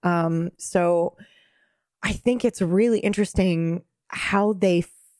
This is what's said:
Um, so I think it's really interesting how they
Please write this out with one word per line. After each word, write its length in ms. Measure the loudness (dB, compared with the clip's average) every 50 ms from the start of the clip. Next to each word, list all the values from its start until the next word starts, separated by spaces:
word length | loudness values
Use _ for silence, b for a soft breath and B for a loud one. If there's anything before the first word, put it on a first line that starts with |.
| 0
Um, 460 | 0 0 0 0 0 0 -2 -2 -4 -8 _
so 580 | -16 -2 0 2 2 4 2 2 0 -2 -6 b b b b b b b b b b b b b b b _ _ -4
I 80 | -4
think 320 | -4 -2 0 -2 -2 0 0
it's 180 | -2 -2 0
really 380 | -2 0 2 2 2 4 2 0
interesting 840 | 0 -2 0 0 -2 -2 0 0 0 2 2 0 0 -2 -4 -4 -8 _ _ _ _ _
how 420 | -12 -8 -6 -2 0 0 0 0
they 320 | 0 0 2 2 2 2 0 -4 -8 -20 -20 _ _ _